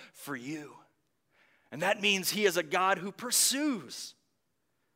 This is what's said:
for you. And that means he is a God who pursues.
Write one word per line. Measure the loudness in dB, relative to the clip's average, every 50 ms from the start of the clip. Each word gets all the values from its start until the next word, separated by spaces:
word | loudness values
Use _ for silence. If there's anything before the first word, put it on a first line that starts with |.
| -20 -20 -20
for | -14 -10 -8 -8
you. | -8 -8 -8 -10 -10 -12 -14 -18 -20 -20 _ _ _ _ _ _ _ _ _ _ _ _ _ _ _ _ _ -6
And | -2
that | 0 0 0 2 2
means | 2 2 2 0 -2
he | 2 2 2
is | 4 4
a | 2
God | 0 0 0 2 4 4 2 2
who | 0 -6
pursues. | -8 -8 -4 0 2 4 4 4 2 2 0 0 -2 -2 -6 -10 -12 -12 -12 -14 -16 _ _ _ _ _ _ _ _ _ _ _ _ _ _ _ _